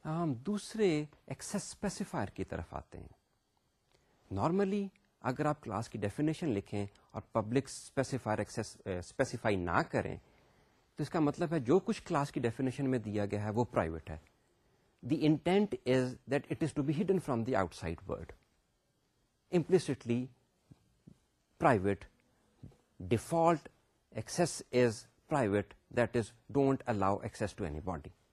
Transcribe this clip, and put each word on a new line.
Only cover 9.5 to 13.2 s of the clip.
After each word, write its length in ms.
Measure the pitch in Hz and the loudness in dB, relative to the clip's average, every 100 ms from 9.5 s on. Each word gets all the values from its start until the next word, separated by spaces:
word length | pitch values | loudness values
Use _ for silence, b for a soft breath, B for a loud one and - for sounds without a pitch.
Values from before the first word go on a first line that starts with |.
| 98 | 2
نہ 260 | 87 90 165 | 2 2 2
کریں، 260 | 123 92 - _ b b b b b b - | 0 -2 -8 _ b b b b b b -6
تو 60 | |
اس 80 | 151 | -2
کا 100 | 175 | 2
مطلب 320 | 147 - 170 | 2 2 -2
ہے 80 | 165 | 0
جو 180 | 120 175 | 4 2
کچھ 240 | - 220 | 2 -6
کلاس 300 | - 165 139 | -2 -2 0
کی 80 | - | 0
ڈیفینیشن 500 | 120 - 131 123 139 | -2 0 -2 0 0
میں 80 | 127 | 0
دیا 280 | 107 104 | 0 -2